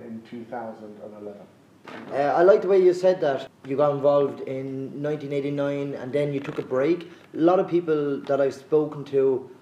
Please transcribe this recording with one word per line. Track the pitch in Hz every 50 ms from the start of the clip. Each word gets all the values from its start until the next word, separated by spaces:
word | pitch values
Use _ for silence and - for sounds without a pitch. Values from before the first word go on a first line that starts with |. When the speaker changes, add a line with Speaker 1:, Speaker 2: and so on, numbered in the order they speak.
| 117
Speaker 1:
in | 117 113 113 - -
two | 123 117 113
thousand | - 123 117 113 110 107 107 107 107 104 104 107
and | 107 104 104
eleven. | 104 101 101 101 104 - _ _ _ _ _ _ _ - - 110 117 - -
Speaker 2:
Uh, | 135 143 143 131 160
I | 175
like | 196 208 202
the | 185 180
way | 196 190
you | 185 180 170
said | - 185 185 180 180
that | 165 143 135 127 - - _ _ -
you | 135 139
got | 131 147 147
involved | 139 135 135 143 143 143 143 135 - - -
in | - 131 131 135 135 135 135 135 131 - 143
nineteen | 143 151 151 147 143 139 143
eighty-nine | 143 139 143 143 143 143 143 143 143 143 143 139
and | - 123 131 131
then | 143 147 147
you | 139 135
took | - 151 143 -
a |
break. | - - 131 127 139 160 175 170 - - - - - - -
A |
lot | 147 160 175 185 190
of | -
people | - 165 175 170 156 156 147 143 143 139 139
that | - 143 139 135
I've | 139 135 127
spoken | - - - 156 156 151 147 151 147 135
to | - 139 135 135 135 127 123 - - - -